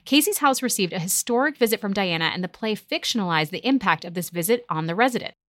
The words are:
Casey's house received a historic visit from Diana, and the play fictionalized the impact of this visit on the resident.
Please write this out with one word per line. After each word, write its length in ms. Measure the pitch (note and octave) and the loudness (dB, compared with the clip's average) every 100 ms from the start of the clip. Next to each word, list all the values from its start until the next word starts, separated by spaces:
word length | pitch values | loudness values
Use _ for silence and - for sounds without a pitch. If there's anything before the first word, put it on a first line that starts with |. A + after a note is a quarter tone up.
Casey's 340 | - C#4 D4+ G#4 | 0 2 2 2
house 220 | C#4+ C4 | 2 2
received 320 | B3 - F#3 | 0 0 -2
a 60 | E3+ | -2
historic 580 | E3 - - A#3+ C#4+ C#4+ | -2 -2 0 2 0 2
visit 240 | A#3 G#3+ | 0 0
from 140 | G3+ | -2
Diana, 360 | G3 F#3+ E3 D#3+ | -2 0 0 0
and 80 | F3 | -2
the 60 | F3+ | -6
play 260 | - A3 | -6 -4
fictionalized 760 | G#3+ - D#4+ - A#3+ F#3 D#3+ D#3 | -4 -4 -6 -2 -2 0 2 0
the 160 | F3 A#3 | -2 0
impact 380 | C4+ F#3+ D#3+ | 2 2 0
of 100 | E3+ | -2
this 160 | F3 E3 | -8 -6
visit 360 | E3+ E3+ E3 - | -4 0 0 0
on 200 | D#3+ D#3+ | -4 -2
the 80 | F3 | 2
resident. 380 | B3+ A#3+ - - | 2 0 -6 -12